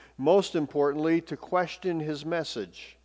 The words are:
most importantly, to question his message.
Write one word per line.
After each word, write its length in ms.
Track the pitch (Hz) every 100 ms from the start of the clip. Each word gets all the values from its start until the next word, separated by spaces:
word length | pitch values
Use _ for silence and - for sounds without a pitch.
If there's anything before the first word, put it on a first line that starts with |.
| - -
most 380 | 143 196 190
importantly, 680 | 170 143 147 143 151 160 165
to 140 | 165 151
question 600 | - 180 170 - 185 165
his 260 | 151 147
message. 720 | 151 170 151 120 92 - - -